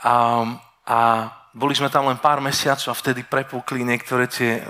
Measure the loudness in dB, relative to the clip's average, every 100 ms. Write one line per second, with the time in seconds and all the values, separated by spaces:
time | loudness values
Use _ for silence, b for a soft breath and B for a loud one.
0 | 2 4 4 2 -2 -6 -14 _ -2 2
1 | 4 2 -2 -10 -20 -4 -2 0 0 2
2 | 0 2 2 2 0 -2 0 0 -2 -4
3 | -2 -2 -2 -4 -4 -6 -6 -4 -2 -2
4 | -2 -2 0 0 -2 -2 -6